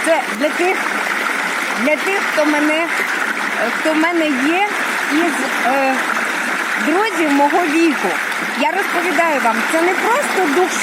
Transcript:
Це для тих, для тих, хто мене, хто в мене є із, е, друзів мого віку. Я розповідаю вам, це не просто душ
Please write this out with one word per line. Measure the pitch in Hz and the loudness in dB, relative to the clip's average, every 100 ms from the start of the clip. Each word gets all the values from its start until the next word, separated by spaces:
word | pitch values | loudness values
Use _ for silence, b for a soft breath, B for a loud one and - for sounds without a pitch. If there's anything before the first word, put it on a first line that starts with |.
Це | 320 311 - 214 | 2 0 0 -2
для | 294 | -2
тих, | - 359 359 - - - - - - - - - - | 0 0 0 -2 -2 -2 -2 -2 -2 -2 -4 -4 0
для | 254 302 | 0 0
тих, | 370 392 - | 0 0 0
хто | - | 2
мене, | 302 294 302 311 330 - - - - - - - 233 254 | 2 2 2 0 0 -2 -2 -2 -2 -2 -4 -2 -2 0
хто | 320 | 0
в | 311 | 2
мене | 330 339 311 | 2 2 0
є | 254 277 359 415 - - - - | 0 0 0 0 -2 -4 -4 0
із, | 294 339 254 262 - 240 | 0 0 -2 -2 0 0
е, | 277 269 254 - - - - - - - - 220 | 2 0 0 -2 -2 -2 -2 -4 -4 -4 -2 0
друзів | 339 440 339 311 | 2 0 0 2
мого | 277 285 339 349 | 4 4 2 2
віку. | 311 339 254 190 160 - - - - | 2 2 2 -2 -2 -4 -4 -4 -2
Я | 294 | 0
розповідаю | 359 392 339 349 302 330 277 | 0 -2 -2 0 2 2 2
вам, | 226 226 - | 2 0 0
це | 320 | 2
не | 339 | 2
просто | 381 403 523 - 392 349 | 2 0 0 0 0 2
душ | 277 370 - | 2 2 0